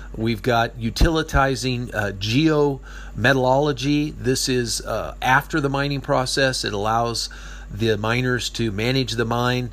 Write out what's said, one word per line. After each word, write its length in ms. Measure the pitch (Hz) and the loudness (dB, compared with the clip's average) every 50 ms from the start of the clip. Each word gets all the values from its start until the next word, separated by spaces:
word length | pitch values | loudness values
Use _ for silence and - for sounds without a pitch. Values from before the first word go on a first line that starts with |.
| - - - | -14 -12 -6
We've 260 | - 113 117 113 101 | -2 0 0 0 0
got 360 | - 127 117 117 117 113 - 120 | 2 2 4 4 2 0 -2 -4
utilitizing, 1160 | 113 110 - - - 170 160 160 156 - - 143 135 135 131 107 120 131 123 120 123 - - | -6 -4 2 4 4 4 4 2 0 2 2 2 2 2 0 0 -2 -2 -2 -2 -4 -6 -4
uh, 180 | 107 104 98 101 98 | -4 -4 -4 -4 -4
geometallurgy. 2000 | 101 107 117 143 160 156 151 147 147 143 135 131 - - - - - - - 104 110 131 135 131 127 127 131 139 151 147 135 117 127 147 147 147 151 151 - 104 | -2 0 2 4 4 4 4 4 4 2 0 -2 -8 -14 -16 -14 -14 -12 -4 0 2 4 4 4 4 4 4 4 4 2 0 0 0 0 2 2 0 -2 -4 -4
This 300 | 107 127 131 - - 135 | -2 0 0 0 0 0
is, 320 | 127 123 120 107 - - | 0 0 0 -2 -4 -6
uh, 340 | - 113 113 101 82 69 - - | -6 -6 -6 -4 -6 -8 -8 -2
after 400 | - 127 127 143 - - 165 156 | 2 4 4 4 2 0 -2 -2
the 80 | 139 139 | 0 0
mining 320 | 139 139 139 143 143 135 | 0 0 -2 -2 -4 -4
process. 640 | - 147 139 131 127 - - 143 135 131 123 - - | -2 0 0 0 0 0 0 2 2 2 0 -2 -2
It 80 | 107 | -2
allows 560 | 104 98 104 110 113 120 117 117 113 - - - - - - - - - - - | -2 0 0 2 2 2 0 0 -2 -4 -6 -8 -10 -14 -16 -14 -16 -16 -14 -12
the 280 | 107 101 113 110 107 101 | -4 0 0 0 2 0
miners 500 | 107 113 117 127 127 127 123 113 - - | 0 0 0 0 0 0 0 -2 -2 -4
to 220 | - - 117 110 | -4 -2 -2 -2
manage 400 | 95 104 113 123 131 135 127 107 | -2 -2 -2 0 0 0 0 -2
the 140 | 110 120 113 | -2 -2 0
mine, 460 | 113 120 120 123 123 127 127 123 113 | 0 0 0 0 0 0 0 -2 -6